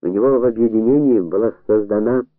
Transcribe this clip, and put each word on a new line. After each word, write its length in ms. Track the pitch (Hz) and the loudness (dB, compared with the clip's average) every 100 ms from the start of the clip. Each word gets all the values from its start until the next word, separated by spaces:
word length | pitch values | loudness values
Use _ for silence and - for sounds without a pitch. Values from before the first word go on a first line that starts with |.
У 60 | 87 | -4
него 320 | 98 123 135 | 0 0 2
в 60 | 123 | 0
объединении 720 | 110 117 110 113 143 143 117 | 0 0 0 2 2 2 0
была 340 | 87 87 113 - - | 0 -2 -2 -4 -2
создана 560 | 107 101 104 110 127 123 | -2 0 -2 0 -2 -4